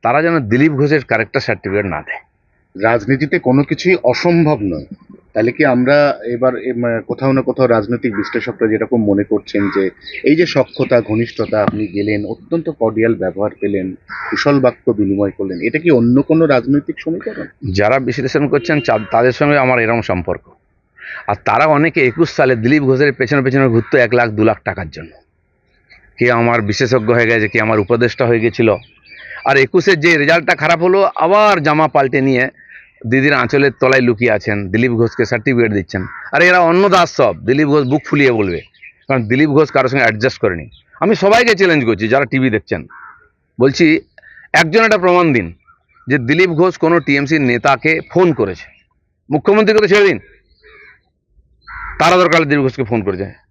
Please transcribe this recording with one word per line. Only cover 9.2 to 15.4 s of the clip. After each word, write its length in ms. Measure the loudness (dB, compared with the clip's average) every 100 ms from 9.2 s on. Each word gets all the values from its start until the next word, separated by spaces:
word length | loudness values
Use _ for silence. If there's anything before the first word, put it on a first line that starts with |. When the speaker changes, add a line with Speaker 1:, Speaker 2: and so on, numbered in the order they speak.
Speaker 2:
করছেন 460 | 0 -4 -2 -4 -2
যে 200 | -2 -4 -6 -18 -6
এই 120 | 0 2
যে 100 | 2
সখ্যতা, 560 | 0 -2 -2 0 0
ঘনিষ্ঠতা, 600 | 0 -2 -4 -4 -4 0
আপনি 240 | -2 -2 -6
গেলেন, 380 | -4 -4 -4 -6
অত্যন্ত 440 | -12 -6 -6 -6
কর্ডিয়াল 460 | -4 -4 0 -2 0
ব্যবহার 360 | -4 -4 -6 -4
পেলেন, 360 | -6 -4 -6 -10 _ -16 -10
কুশল 300 | -4 0 2
বাক্য 320 | 2 -2 -4
বিনিময় 400 | -2 -2 0 -2
করলেন, 280 | -4